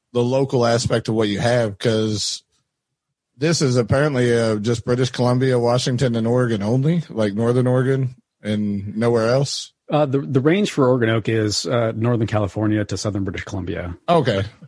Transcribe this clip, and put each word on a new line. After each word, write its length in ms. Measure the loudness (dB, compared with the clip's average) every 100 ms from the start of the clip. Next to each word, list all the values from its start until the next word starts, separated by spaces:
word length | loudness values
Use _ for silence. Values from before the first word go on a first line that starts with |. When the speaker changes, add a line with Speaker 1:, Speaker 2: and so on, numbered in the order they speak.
| _
Speaker 1:
the 100 | -2
local 420 | 0 0 0 2 2
aspect 420 | 2 0 -2 0
of 60 | 0
what 120 | 0
you 120 | 0
have, 380 | 0 2 0 -2
'cause 640 | 0 0 0 -2 -6 -8 -14 _ _ _ _ _ _ _ _ _
this 240 | -2 0
is 120 | 2 2
apparently, 600 | 2 2 2 2 2 2
uh, 200 | 2 0
just 280 | -2 -2 -2
British 240 | 0 -2
Columbia, 480 | 0 0 2 2 2
Washington, 580 | 2 0 0 0 0 0
and 120 | 0
Oregon 340 | 2 2 0
only, 400 | 0 0 2 0 -2
like 240 | -2 -2
Northern 320 | 0 0 2 2
Oregon 500 | 2 0 0 -2 -8 _ _
and 520 | -4 -2 -2 -4 -6 -2
nowhere 340 | 0 2 2
else. 440 | 2 0 -6 -12 _ -4
Speaker 2:
Uh, 160 | 0 2
the, 140 | 0
the 180 | 0 2
range 320 | 2 2 0
for 160 | 2 4
Oregon 220 | 4 2
oak 180 | 2 0
is, 380 | 0 0 -2 -2
uh, 260 | 0 0 -2
Northern 320 | 0 0 0
California 580 | 0 -2 -2 0 0 -2
to 100 | -4
Southern 260 | -4 -4 -4
British 180 | -6
Columbia. 540 | -8 -8 -6 -6 -8 -8 0
Speaker 1:
Okay. 360 | 2 2 0 -4 -8